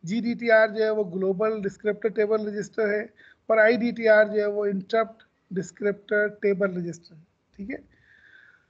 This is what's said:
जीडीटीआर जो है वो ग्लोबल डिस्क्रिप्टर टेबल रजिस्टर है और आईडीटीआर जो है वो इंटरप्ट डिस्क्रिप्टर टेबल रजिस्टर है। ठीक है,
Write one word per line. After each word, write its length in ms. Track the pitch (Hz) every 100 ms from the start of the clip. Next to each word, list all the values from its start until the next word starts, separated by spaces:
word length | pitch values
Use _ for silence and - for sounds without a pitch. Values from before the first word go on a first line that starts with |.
| 165
जीडीटीआर 680 | 233 226 226 233 220 220
जो 120 | 208
है 80 | 220
वो 120 | 214
ग्लोबल 580 | 196 180 190 190 220 220
डिस्क्रिप्टर 480 | 196 196 214 208 226
टेबल 360 | 214 208 220 208
रजिस्टर 460 | 208 202 - 214
है 160 | 208 233 _ - _ -
और 100 | 220
आईडीटीआर 680 | 214 240 240 233 220 214 214
जो 120 | 208
है 60 | 208
वो 180 | 208 208
इंटरप्ट 580 | 196 185 226 220 - _ _ -
डिस्क्रिप्टर 760 | 185 185 - 202 202 - 208 208 208
टेबल 260 | 208 190 196
रजिस्टर 480 | 180 170 160 _ 160
है। 60 | 165 _ _ -
ठीक 120 | 202
है, 80 | 294 - _ _ _ _ - _ _ _